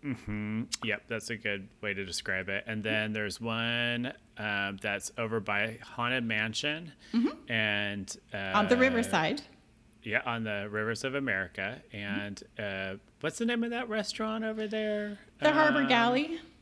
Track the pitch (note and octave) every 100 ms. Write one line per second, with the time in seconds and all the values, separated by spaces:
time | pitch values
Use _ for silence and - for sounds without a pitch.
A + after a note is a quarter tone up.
0 | C#3+ A#2+ - G#2+ G#2+ G#2+ C3 - A2 G#2
1 | - A2+ - A2+ G#2 G2+ G2 - G#2 G2
2 | F#2+ F2 - F#2+ F#2 G2 - G#2+ G#2+ A2
3 | G#2+ G#2+ G#2 - A#2 A2+ A#2 A#2 A#2+ A#2+
4 | B2 - - - G#2+ G2+ G2 G2 G#2+ G2+
5 | - - A2+ A2+ G2 G2+ A2 A2+ - -
6 | A#2+ C3 A#2 G#2+ A2 A2 D3 D#3 E3+ -
7 | - A3+ A#3+ D5+ - A#2 G#2+ G#2 G#2 G2+
8 | F#2+ - - G2+ G2 G3+ G#3 B3 C4 A#3+
9 | A3+ F#3 D#3+ C#4+ - - - - - -
10 | - A2+ B2+ A#2 A2 G2+ G#2 G#2 G#2+ A2+
11 | C3+ C#3 C3+ F#2+ F#2 - G2 B2 - G#2
12 | G2+ G2+ G#2 G2 - - G#2 F#2+ F#2+ G2
13 | - _ D#3 E3 A#3 A#3+ A#3 A#3 A#3+ G#3+
14 | G#3 - A3 A3 A3 A3 G#3+ G#3+ G#3+ G#3
15 | G#3 G#3 - - D4 D4+ D4+ D4 C4 A#3+
16 | A#3 B3+ D#4 E4 - -